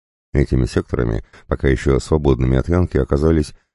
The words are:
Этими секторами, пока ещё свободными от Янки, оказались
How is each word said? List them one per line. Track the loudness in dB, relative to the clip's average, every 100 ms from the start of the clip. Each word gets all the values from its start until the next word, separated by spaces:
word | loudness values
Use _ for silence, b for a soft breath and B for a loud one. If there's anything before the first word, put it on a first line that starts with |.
| _ _ _
Этими | -2 0 0 -2
секторами, | -2 -4 -4 -2 -4 b b b
пока | -2 0
ещё | 0 0 0
свободными | 0 0 2 2 2 0
от | 0
Янки, | 0 0 -2
оказались | -2 0 2 2 0 -8 _